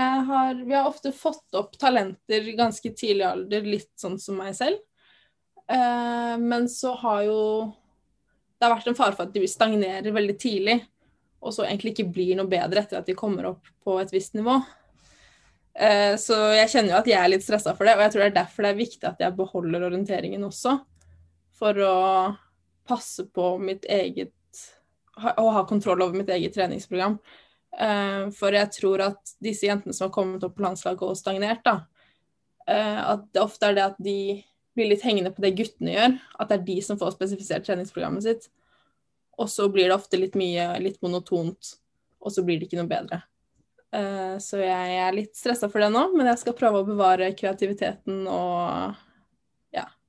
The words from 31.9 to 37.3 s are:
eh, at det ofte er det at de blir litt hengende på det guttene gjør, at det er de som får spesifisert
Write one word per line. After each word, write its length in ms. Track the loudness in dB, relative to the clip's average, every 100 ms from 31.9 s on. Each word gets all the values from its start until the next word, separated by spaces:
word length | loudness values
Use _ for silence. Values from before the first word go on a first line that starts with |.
| _ _ _ _ _ _ _ -2
eh, 360 | 0 0 -2 -2
at 140 | -2 -2
det 100 | 0
ofte 260 | 0 2 2
er 80 | 4
det 80 | 2
at 80 | -2
de 160 | -4 -2 -2 -6 -10 _ _ -2
blir 140 | 2
litt 140 | 2 2
hengende 260 | 0 0
på 100 | 0 0
det 100 | 0
guttene 360 | -4 -4 -2
gjør, 240 | 4 4 2 -6 -8
at 100 | -2
det 80 | 0
er 100 | 0
de 100 | -4 -4
som 140 | -4
får 160 | -4 -2
spesifisert 500 | -4